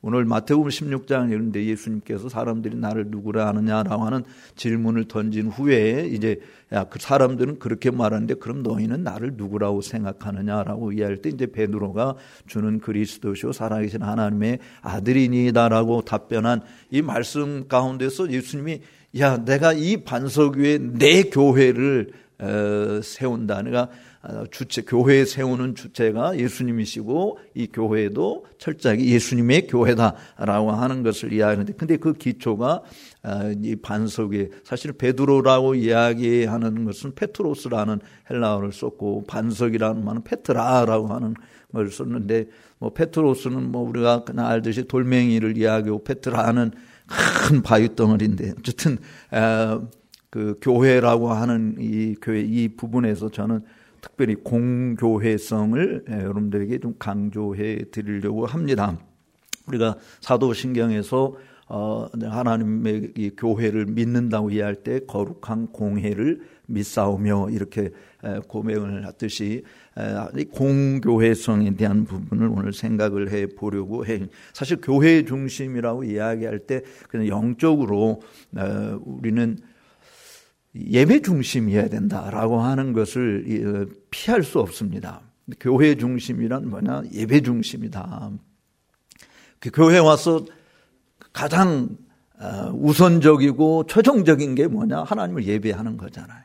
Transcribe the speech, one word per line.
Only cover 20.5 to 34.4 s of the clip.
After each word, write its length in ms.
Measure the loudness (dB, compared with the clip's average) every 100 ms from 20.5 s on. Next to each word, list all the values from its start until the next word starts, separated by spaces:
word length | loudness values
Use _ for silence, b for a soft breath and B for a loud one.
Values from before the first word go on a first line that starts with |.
| 4
위에 200 | 2 2
내 460 | 0 4 6 6
교회를, 880 | 6 4 6 8 6 4 2 0 -2 B B _
어, 640 | -4 -2 0 0 0 -4
세운다." 640 | -8 -6 -4 -2 -4 -4
내가, 260 | -2 -2 -2 B B B
어, 200 | -14 -12 -12
주체, 320 | -10 -8 -8
교회 420 | 0 2 6 6 6
세우는 480 | 0 -4 -2 -4
주체가 640 | -8 -14 -2 0 0 -2 0
예수님이시고 1000 | -2 -2 -4 -2 -4 -6 -4 -2 -2 -6 B -8
이 120 | -8
교회도 760 | -2 0 0 0 -2 -4 -4 B _
철저하게 460 | -10 -2 0 2 4
예수님의 600 | 4 2 0 4 2 2
교회다라고 1040 | 2 4 4 2 0 -16 -6 -2 0 0
하는 300 | 0 -2 0
것을 320 | -2 -2 -2
이야기하는데, 400 | 2 2 2 -2
근데 240 | -4 0 2
그 160 | 2
기초가, 720 | 0 -4 -4 -2 -2 0 -2 B B B B
어, 300 | -8 -4 -4 -4
이 120 | -4 -6
반석 560 | -6 -4 -4 -4 -4
위에, 180 | -2